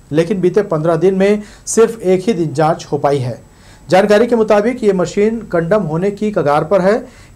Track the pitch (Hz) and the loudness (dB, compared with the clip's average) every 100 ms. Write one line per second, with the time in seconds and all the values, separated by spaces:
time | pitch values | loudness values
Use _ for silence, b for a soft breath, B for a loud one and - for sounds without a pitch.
0 | - 147 175 202 180 208 196 156 160 165 | -6 -2 0 0 0 0 0 -2 0 0
1 | 185 190 196 208 208 B - - 226 226 | 2 2 2 0 -4 B -6 0 0 0
2 | 180 185 185 175 160 135 156 165 - 147 | 0 0 0 -2 -2 0 0 0 -4 -2
3 | 143 143 123 113 - b b b - 175 | 0 0 -4 -8 -14 b b b 0 2
4 | 202 208 240 233 214 208 220 254 214 185 | 4 4 2 0 2 2 0 -2 0 0
5 | 175 - 208 233 196 170 165 214 160 160 | 0 0 -2 -2 -4 -4 0 0 -2 -4
6 | 196 202 214 208 143 147 160 196 185 233 | -4 -4 -4 -2 0 0 2 0 2 0
7 | - B B | -4 B B